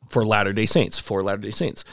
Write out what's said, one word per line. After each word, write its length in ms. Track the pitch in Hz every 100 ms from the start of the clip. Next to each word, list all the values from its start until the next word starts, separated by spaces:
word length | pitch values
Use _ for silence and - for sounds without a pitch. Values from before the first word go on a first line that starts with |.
| -
for 160 | 123
Latter-day 420 | 107 107 101 104 110
Saints, 320 | 127 117 -
for 240 | - 98
Latter-day 280 | 98 104 104
Saints, 320 | 117 156 - -